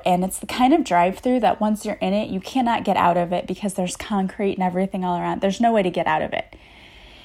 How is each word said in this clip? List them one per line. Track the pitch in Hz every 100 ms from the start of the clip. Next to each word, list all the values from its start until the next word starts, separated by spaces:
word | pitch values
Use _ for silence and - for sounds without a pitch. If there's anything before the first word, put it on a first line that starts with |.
and | 175 180
it's | 185 -
the | 214
kind | - 254
of | 330
drive-thru | 269 175 175 196 254 254
that | 214 -
once | 214 214
you're | 208 -
in | 190
it, | 202 214
you | 190
cannot | - 262 240 233
get | - 190
out | 180 175
of | 175
it | 175 -
because | 185 208
there's | 185 180 -
concrete | - 202 190 - 202
and | 190
everything | 185 180 190 196
all | 180 175
around. | 170 175
There's | 196 190
no | 233
way | 226
to | 180
get | 170 160
out | 156
of | 151
it. | - - - - - - - - -